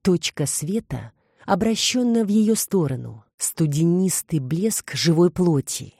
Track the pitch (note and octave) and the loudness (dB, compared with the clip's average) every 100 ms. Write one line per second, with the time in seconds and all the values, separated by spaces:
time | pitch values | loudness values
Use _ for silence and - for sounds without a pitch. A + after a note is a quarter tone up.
0 | - F3 - - C#3+ - D3+ G#3+ - B2 | 2 0 -2 -4 -4 -4 -4 -6 -6 -12
1 | A2+ _ _ _ - G3 A3 G#3+ - B3+ | -12 _ _ _ -2 0 2 0 0 0
2 | A#3+ A3+ G3+ G#3+ G#3+ A3 - G3 D3 B2+ | 2 2 2 2 4 0 0 0 0 -4
3 | A#2+ A2 _ _ - - D#3 C#3+ E3+ F3 | -8 -16 _ _ -8 -2 0 2 2 2
4 | F#3+ - - D#3 B2+ D#3+ A3 G#3+ - C3 | 0 -2 -4 -4 -2 -2 -2 -4 -8 -2
5 | E3 D#3+ F3 F3 F3 D3 - - A#2+ | 2 4 4 4 2 2 -2 -10 -12